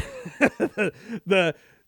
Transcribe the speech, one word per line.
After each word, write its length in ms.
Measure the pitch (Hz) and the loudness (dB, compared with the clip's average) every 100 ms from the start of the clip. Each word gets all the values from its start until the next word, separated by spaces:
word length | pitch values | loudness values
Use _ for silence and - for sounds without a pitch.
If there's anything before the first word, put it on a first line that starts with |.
| - | -2
<laughs> 40 | - 175 - | -6 -12 0
The, 540 | 285 - - - 196 - 208 233 - | 0 2 -4 -2 -4 -4 -10 -8 0
the, 300 | 190 170 - _ _ | 2 2 -2 _ _